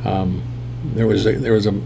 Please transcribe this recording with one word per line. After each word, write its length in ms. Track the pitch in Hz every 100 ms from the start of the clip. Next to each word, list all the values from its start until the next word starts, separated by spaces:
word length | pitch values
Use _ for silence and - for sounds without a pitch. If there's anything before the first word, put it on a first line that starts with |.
Um, 400 | 113 95 95 92 - - - - 151 113
there 120 | 113
was 180 | 101 107
a, 80 |
there 200 | - 123
was 120 | 110 104
a 140 | 98